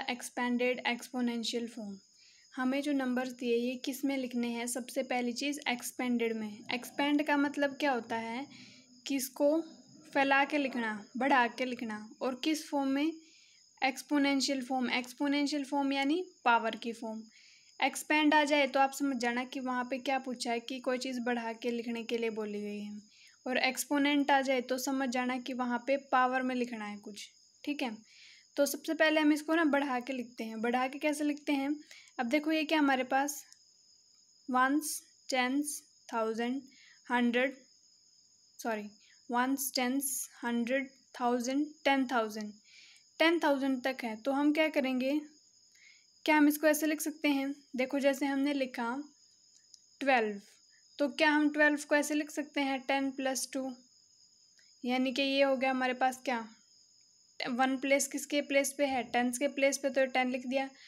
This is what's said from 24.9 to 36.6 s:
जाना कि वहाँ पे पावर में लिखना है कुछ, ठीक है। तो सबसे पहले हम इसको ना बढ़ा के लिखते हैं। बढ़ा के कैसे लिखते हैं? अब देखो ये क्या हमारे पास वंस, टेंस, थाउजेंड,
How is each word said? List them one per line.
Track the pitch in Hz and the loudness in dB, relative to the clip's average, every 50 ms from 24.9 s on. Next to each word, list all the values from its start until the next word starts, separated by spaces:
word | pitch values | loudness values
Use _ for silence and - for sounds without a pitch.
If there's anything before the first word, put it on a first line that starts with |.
| 269 269 269 262 | -2 -2 -2 -2
जाना | 240 254 247 247 254 254 | -2 -2 -2 -2 -2 -4
कि | 247 - 262 | -4 -6 -4
वहाँ | 240 247 240 240 233 240 262 | -4 -2 -2 -2 -2 0 0
पे | 269 277 277 - | 0 0 0 2
पावर | - 254 254 254 254 262 | 2 4 4 4 2 0
में | 262 254 254 | 0 0 -2
लिखना | 247 247 240 240 220 208 | -2 -2 -4 -4 -8 -8
है | 208 208 202 | -8 -10 -12
कुछ, | 208 214 208 - - - _ _ _ _ _ _ - | -12 -14 -14 -14 -16 -18 _ _ _ _ _ _ -8
ठीक | - 294 294 | -6 -4 -4
है। | 277 240 220 214 - _ - - - - - - _ _ - - | -4 -4 -6 -8 -14 _ -20 -20 -20 -20 -20 -20 _ _ 0 0
तो | 285 | 0
सबसे | 277 285 285 - - 320 | 0 0 -4 -4 -4 0
पहले | 302 320 311 311 311 | 2 4 4 4 4
हम | 311 294 302 | 4 4 4
इसको | 294 302 - 320 | 2 2 0 2
ना | 330 339 302 | 2 4 4
बढ़ा | 262 285 277 285 254 247 | 2 2 2 0 -2 -4
के | 247 247 269 | -4 -4 -6
लिखते | 254 240 240 - - 233 | -6 -8 -10 -8 -10 -10
हैं। | 220 220 220 | -8 -6 -4
बढ़ा | 214 240 240 247 254 262 | -2 0 0 0 0 -2
के | 269 285 | -4 -2
कैसे | - 302 294 285 302 | -2 -2 0 0 0
लिखते | 294 294 294 - - 294 | -2 -2 -2 -2 -2 -2
हैं? | 277 269 277 302 302 302 - - - - - _ - | 0 0 -2 -2 -4 -6 -18 -20 -20 -20 -12 _ -4
अब | 254 233 | -2 2
देखो | 247 302 302 311 | 2 2 2 2
ये | 320 311 311 | 0 0 2
क्या | 302 330 311 | 2 2 4
हमारे | 294 277 269 254 254 | 4 4 4 2 2
पास | 254 269 269 277 285 - - - - - _ _ _ _ _ _ _ _ _ _ _ _ _ _ _ _ _ _ - | 2 0 0 0 0 -4 -8 -12 -18 -20 _ _ _ _ _ _ _ _ _ _ _ _ _ _ _ _ _ _ -2
वंस, | 247 254 254 262 277 302 302 - - - - - _ _ _ - | 2 2 4 4 2 2 0 -2 -6 -8 -10 -16 _ _ _ -4
टेंस, | - 254 247 247 262 285 294 294 - - - _ _ _ _ - | -2 0 0 2 0 0 -2 -2 -4 -10 -12 _ _ _ _ -6
थाउजेंड, | - 233 226 220 226 214 233 240 254 277 | -4 -2 -2 -2 -2 -2 -2 -2 -2 -4